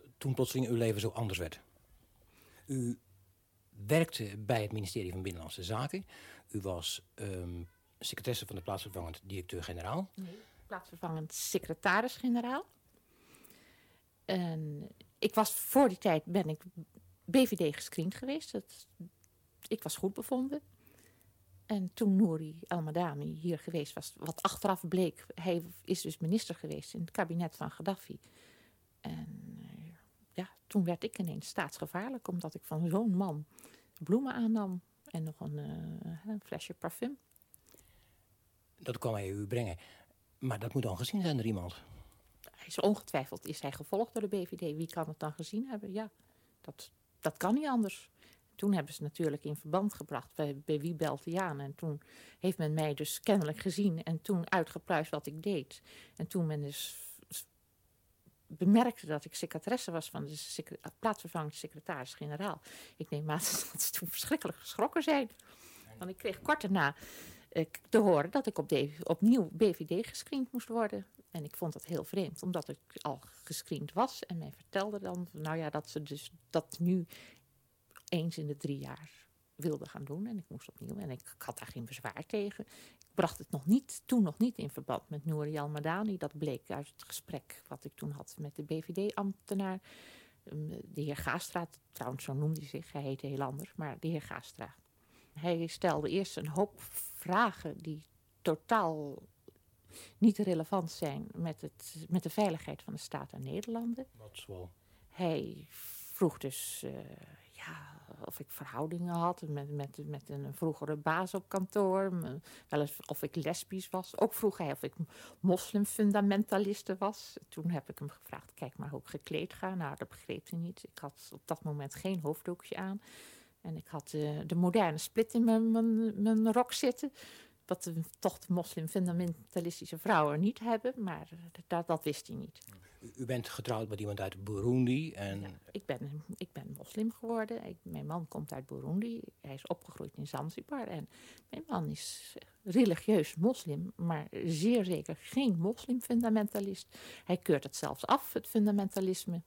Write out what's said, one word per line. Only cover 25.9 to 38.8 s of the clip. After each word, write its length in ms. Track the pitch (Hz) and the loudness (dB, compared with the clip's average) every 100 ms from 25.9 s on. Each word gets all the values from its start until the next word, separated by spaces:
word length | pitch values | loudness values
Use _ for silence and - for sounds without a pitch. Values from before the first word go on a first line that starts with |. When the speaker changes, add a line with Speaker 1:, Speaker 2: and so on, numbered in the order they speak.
| 190 | 0
Speaker 2:
dus 160 | - - | 0 -2
minister 380 | 165 220 - - | 2 2 2 -6
geweest 380 | 156 147 - | -6 -8 -8
in 60 | - | -8
het 120 | 165 | -4
kabinet 440 | - 170 170 165 - | -2 0 0 -2 -4
van 160 | 156 | -8
Gaddafi. 480 | - 160 190 - - - - - - _ _ _ _ | -4 -4 -4 -8 -16 -18 -20 -20 -20 _ _ _ _
En, 600 | - - - - - - | -8 -8 -8 -10 -12 -14
eh, 80 | - - 160 - _ _ _ | -14 -16 -16 -18 _ _ _
ja, 160 | - 190 - _ | -8 -8 -12 _
toen 160 | 208 | 2
werd 200 | 175 170 | 2 0
ik 160 | 226 - | -2 -4
ineens 280 | 175 156 - | -4 -4 -6
staatsgevaarlijk, 800 | - 160 - 151 180 233 254 - | -4 -4 -4 -6 -4 -4 -6 -4
omdat 280 | 175 160 - | -4 -4 -8
ik 60 | |
van 260 | - 156 170 | -6 0 2
zo'n 260 | 190 233 180 | 4 4 4
man 300 | 196 151 151 - - - _ - | 2 -2 -8 -16 -20 -20 _ -10
bloemen 300 | 156 226 269 | 2 4 4
aannam 480 | 247 226 220 196 180 - _ 302 | 2 2 4 2 -2 -6 _ -8
en 180 | 170 | -4
nog 160 | 160 - | -4 -6
een, 200 | 151 147 | -6 -4
eh, 720 | 147 160 160 160 165 160 202 | -6 -6 -6 -8 -8 -8 -6
een 100 | 214 - | -8 -6
flesje 280 | 156 - | -8 -8
parfum. 440 | - 165 - 240 277 _ _ _ - _ - - _ _ _ _ _ _ _ _ | -6 -6 -4 -6 -6 _ _ _ -20 _ -20 -20 _ _ _ _ _ _ _ _
Speaker 1:
Dat 220 | _ | _